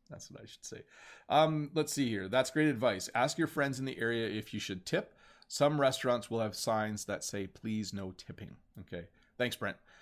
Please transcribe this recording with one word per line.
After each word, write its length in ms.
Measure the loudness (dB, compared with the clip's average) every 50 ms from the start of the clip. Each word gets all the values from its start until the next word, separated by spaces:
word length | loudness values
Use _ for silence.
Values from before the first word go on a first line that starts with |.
| _ -18
That's 220 | -18 -16 -16 -18
what 100 | -18 -18
I 40 | -18
should 180 | -18 -18 -18 -16
say. 180 | -14 -14 -14 -16 _ -20 -20 -20 -20 -20 -16 -2 2
Um, 420 | 6 6 6 6 4 0 -2 0 0
let's 180 | 0 0 2
see 160 | 2 2 2 2
here. 180 | 2 0 -2
"That's 240 | 2 4 2 2 4
great 160 | 4 4 4
advice. 420 | 4 4 4 2 2 2 2 -2 -2 2
Ask 240 | 2 2 4 2 0
your 80 | -2
friends 320 | 0 2 0 0 0 0 -2
in 60 | -4
the 160 | -6 -4 -2
area 280 | 0 0 0 0 0 0
if 240 | -2 -4 -6 -6
you 60 | -6 -6
should 260 | -6 -6 -6 -6 -4
tip. 300 | -2 -2 -2 -2 -4 -10 _ -20 -20 -20 -20 -16
Some 340 | -12 0 2 4 4 6 4
restaurants 480 | 4 4 2 2 2 2 2 2 0 -2
will 120 | -2 0
have 160 | 0 -2 -2
signs 480 | -2 0 2 2 2 2 0 -2 -4 -4
that 180 | -4 -4 -4
say, 240 | -4 -6 -4 -4 -6
'Please, 480 | -6 -8 -8 -6 -4 -2 -2 -2 -4 -6
no 160 | -6 -8 -8
tipping.'" 460 | -10 -12 -14 -14 -14 -12 -14 -14 -16 -18 -20 _ _ -18
Okay. 240 | -14 -10 -10 -10 -10 -12 _ _ _ _ _
Thanks, 180 | -4 -4 -4 -2
Brent. 220 | -4 -6 -6 -8 -8 _ -20 -20 -20